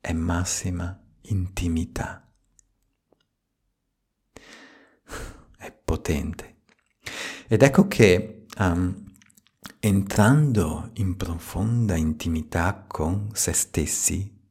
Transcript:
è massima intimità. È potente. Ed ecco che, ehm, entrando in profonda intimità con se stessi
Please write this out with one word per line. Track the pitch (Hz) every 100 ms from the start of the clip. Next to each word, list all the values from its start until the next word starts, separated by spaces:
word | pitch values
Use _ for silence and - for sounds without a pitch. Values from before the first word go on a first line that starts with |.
è | -
massima | 82 82 85 90 - 92 87 87 90 _ _
intimità. | - 98 92 - 87 82 - - - - _ _ _ _ _ _ _ _ _ _ _ _ _ _ _ _ _ _ _ _ _ - - - - - _ _ _ - - - - _
È | -
potente. | - - 80 - 76 73 - - _ _ _ _ _ - - - - -
Ed | 107
ecco | 135 139 190
che, | - 110 90 - - - -
ehm, | 92 85 92 95 - - _ _ _ _ - -
entrando | 110 98 98 - 107 147 151 110 - 78 -
in | - 98 90
profonda | - 82 - 87 107 120 110 85
intimità | 78 78 85 82 76 87 87 98 -
con | - - 98 104
se | - -
stessi | 87 - - - - - - 98 - _